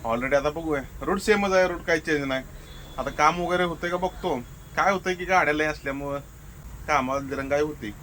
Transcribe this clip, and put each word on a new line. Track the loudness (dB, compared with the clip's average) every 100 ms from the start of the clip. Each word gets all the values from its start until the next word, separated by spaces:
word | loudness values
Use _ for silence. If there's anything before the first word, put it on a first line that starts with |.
Already | 0 0 2
आता | 2 2
बघूया, | -2 -2 -2 -2 -6
रूट | -2 0
सेमच | 4 4 6
आहे, | 4 4
रूट | 0
काही | 0 0
चेंज | 2 0
नाही. | 0 -4 -4 -14 -16 -16 -12 -6
आता | -6
काम | 4 4 4
वगैरे | 0 2
होतंय | 2 0 -2
का | 0
बघतो. | -2 -2 -2 -2 -4 -16 -6 2
काय | 2
होतंय | 2 0
की | -4
गाड्या | 2 4 4
लय | 2
असल्यामुळं | 0 -2 -6 -6 -4 -6 -8 -16 -16 -16 -14 -12 0
कामाला | 2 2 -2
दिरंगाई | -2 -6 0 0
होती. | 0 -4 -10 -10